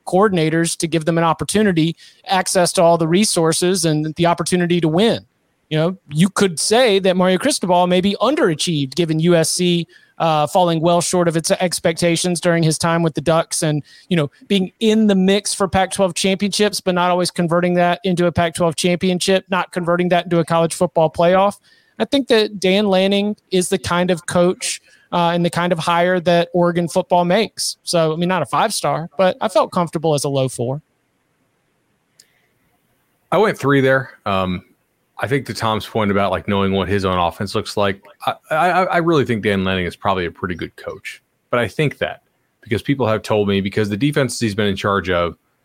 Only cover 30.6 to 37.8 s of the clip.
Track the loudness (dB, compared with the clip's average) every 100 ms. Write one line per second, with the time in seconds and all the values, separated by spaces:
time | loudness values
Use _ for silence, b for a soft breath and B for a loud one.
30.6 | -6 -8 -12 _ _ _ _ _ _ _
31.6 | _ _ _ _ _ _ b b b b
32.6 | b _ _ _ _ _ -4 0 2 0
33.6 | 2 4 4 2 0 -10 -4 -2 0 -4
34.6 | -8 _ _ _ _ -8 -4 -4 -4 -6
35.6 | -2 -2 -4 -2 0 0 0 -2 -2 -2
36.6 | 0 0 -2 -2 0 0 -2 -2 -6 -6
37.6 | -6 -2